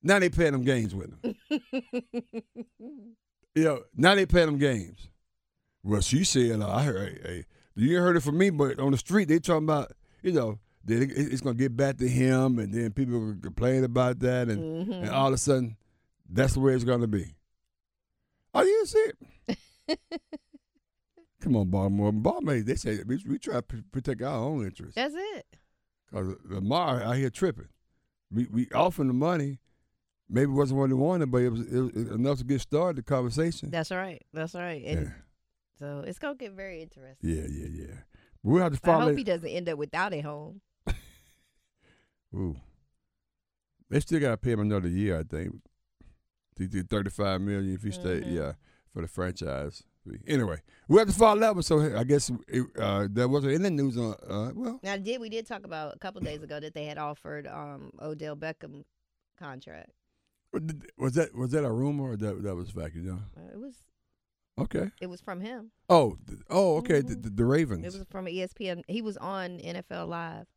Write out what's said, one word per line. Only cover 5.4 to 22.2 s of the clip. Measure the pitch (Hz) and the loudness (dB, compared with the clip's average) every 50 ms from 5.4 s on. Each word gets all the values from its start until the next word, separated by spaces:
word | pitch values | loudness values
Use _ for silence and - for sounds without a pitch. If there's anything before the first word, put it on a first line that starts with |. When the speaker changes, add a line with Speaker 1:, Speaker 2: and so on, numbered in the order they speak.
| _ _ _ _ _ _ _ _ - | _ _ _ _ _ _ _ _ -2
Speaker 1:
Well, | 95 104 104 | 0 2 2
she | 92 - 120 147 190 | 2 2 2 4 4
said, | - - 135 123 117 113 110 | 4 4 4 4 4 2 0
uh, | 107 98 | -2 0
I | 98 113 139 | 0 0 0
heard, | 147 110 95 101 95 87 - - | 0 0 -2 -4 -6 -8 -10 -10
hey, | 85 | -10
hey, | 90 87 85 - _ _ _ _ _ | -10 -10 -12 -14 _ _ _ _ _
you | 101 110 147 170 | 2 4 4 6
ain't | 180 175 | 6 6
heard | 180 175 | 6 6
it | 170 | 6
from | 123 147 147 165 | 4 2 4 4
me, | 190 202 | 4 4
but | 170 147 143 135 123 - | 6 4 2 2 2 0
on | 131 139 | 2 2
the | 139 | 2
street | 123 - - 170 214 196 | 2 0 4 4 4 6
they | 147 156 170 | 6 4 4
talking | - - 170 156 156 | 4 2 2 2 4
about, | 156 156 147 123 - - _ _ _ _ _ - | 2 0 0 0 -4 -12 _ _ _ _ _ -2
you | 185 | 2
know, | 175 151 120 110 104 104 _ _ _ _ - | 2 2 2 0 -4 -6 _ _ _ _ -2
that | - 113 117 135 | 0 2 2 2
it, | 139 - | 2 2
it's | - 143 - 123 131 | -2 0 0 -2 -2
gonna | 123 139 120 | -2 -2 0
get | 117 131 135 120 | 2 0 0 2
back | 117 139 139 135 | 2 0 0 0
to | - 123 127 | 0 0 2
him, | 123 127 127 131 131 131 131 131 127 | 2 4 4 6 6 6 4 4 4
and | 117 107 98 101 | 2 0 -2 -2
then | 117 117 113 | -2 -2 -2
people | 98 135 135 123 120 120 | 0 -2 -2 0 0 -2
gonna | 110 107 104 90 | -2 -2 -6 -6
complain | - 95 82 - 120 123 131 131 131 | -8 -8 -4 0 2 2 4 4 2
about | 127 120 127 127 127 123 90 | 2 2 2 2 2 2 2
that, | 107 123 127 123 123 120 | 0 0 2 2 0 0
and, | 110 104 101 160 160 165 185 | -2 -2 -4 -4 -4 -4 -4
Speaker 2:
Mm-hmm. | 202 240 - 107 | -4 -4 -6 -4
Speaker 1:
and | 107 | -2
all | 117 135 135 | 0 2 4
of | 135 135 | 4 2
a | |
sudden, | 123 - 143 139 131 127 113 110 - _ _ _ _ _ _ _ _ _ | 2 4 4 4 4 2 -2 -6 -12 _ _ _ _ _ _ _ _ _
that's | - 87 104 131 135 - | -4 2 2 4 4 4
the | 135 | 4
way | 131 135 131 | 4 4 4
it's | 127 120 | 4 4
gonna | 120 127 120 117 | 2 2 2 2
be. | 110 104 101 82 - - _ _ _ _ _ _ _ _ _ _ _ _ _ _ _ _ _ _ _ _ _ _ _ - | 2 0 0 -2 -4 -12 _ _ _ _ _ _ _ _ _ _ _ _ _ _ _ _ _ _ _ _ _ _ _ 2
Are | 277 370 | 4 6
you | 370 403 453 427 | 6 6 4 2
serious? | - - 427 440 - - _ - - _ _ _ - 202 - _ _ _ _ _ | 4 4 4 4 4 -2 _ -16 -20 _ _ _ -4 -4 -4 _ _ _ _ _
Speaker 2:
<laughs> | - 320 - _ _ 339 302 _ _ - 294 _ _ _ 285 _ _ _ _ _ _ _ _ _ _ _ _ _ _ _ _ | -4 -4 -4 _ _ -12 -12 _ _ -16 -16 _ _ _ -20 _ _ _ _ _ _ _ _ _ _ _ _ _ _ _ _
Speaker 1:
Come | - - 131 | 0 2 2
on, | 110 101 90 | 2 2 2
Baltimore. | 92 98 95 98 98 101 104 104 107 | 2 2 2 2 2 2 2 2 2
Baltimore, | 107 | 2